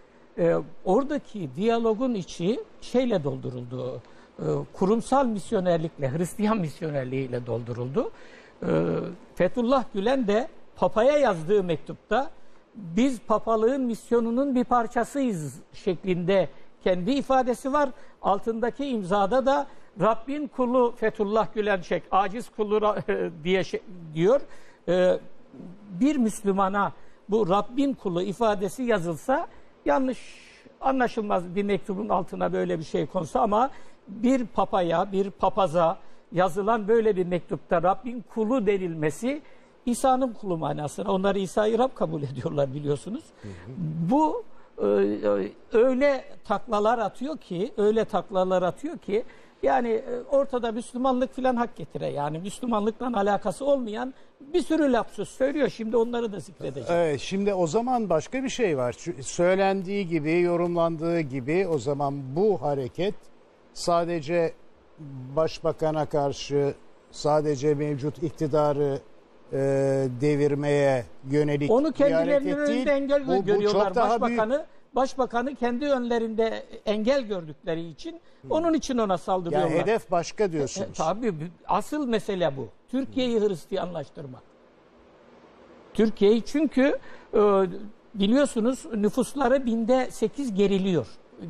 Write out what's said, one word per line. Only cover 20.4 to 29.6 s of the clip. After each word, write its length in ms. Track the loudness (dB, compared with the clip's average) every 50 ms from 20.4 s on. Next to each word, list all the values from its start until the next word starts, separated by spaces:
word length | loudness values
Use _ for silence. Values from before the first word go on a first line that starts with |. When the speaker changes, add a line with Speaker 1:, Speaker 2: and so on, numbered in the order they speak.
| -6
Speaker 1:
kulu 460 | -6 -2 -2 0 2 4 4 4 2 2
Fethullah 560 | 0 -2 0 0 0 0 2 2 2 2 0 -2
Gülen 280 | -2 0 0 0 0
çek, 220 | 0 -2 -2 -4 0 2
aciz 380 | 2 2 2 2 -2 -6 -10 -8
kulu 280 | -6 -4 -2 0 2
Ra-" 540 | 2 2 2 0 0 -2 -2 -2 -2 -2 -4 -6
<laughs> 60 | -4 0
diye 200 | 2 2 2 2
şey, 180 | 0 -4 -8 -8 -12 -16 -14 -14 -6 -2
diyor. 280 | 2 4 4 4 4 2 -4 -12 -14 -16 -18 -20 -6 _
Ee, 320 | 0 2 4 4 4 4 2 -2 -8 -14 -16 -18 -18 -18 -16 -16 -16 -16 -18 -16 -12 -2 2
bir 160 | 2 2 4
Müslümana 760 | 4 2 0 0 0 0 0 2 2 2 2 2 2 0 0 -2 -8 -14 -18 -18 -18 -4 0
bu 200 | 0 2 2 4
"Rabbin 440 | 2 2 2 0 0 0 0 0 0
kulu" 280 | -2 -4 -4 -2 -2
ifadesi 640 | -2 -4 -2 0 2 2 2 0 -2 -4 -4 -4 0
yazılsa 640 | 0 0 0 0 -2 -6 -4 -2 0 0 0 -2 -4 -12 -18